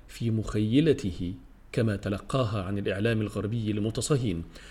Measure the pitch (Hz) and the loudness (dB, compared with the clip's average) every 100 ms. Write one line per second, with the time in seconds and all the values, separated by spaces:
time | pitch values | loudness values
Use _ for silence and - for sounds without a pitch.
0 | - - 117 110 104 107 107 127 156 131 | -18 -4 0 0 0 0 4 6 6 4
1 | 98 87 90 101 - - - - 113 101 | 0 -4 -4 -6 -12 -20 -6 0 0 0
2 | 101 101 - 135 113 104 90 101 101 95 | -2 -4 -2 0 0 -2 -2 -2 -2 0
3 | 113 113 107 104 101 117 107 104 107 117 | 2 2 0 -2 -2 -2 0 0 0 -2
4 | - 143 117 85 82 - - | 2 2 2 -2 -4 -12 -18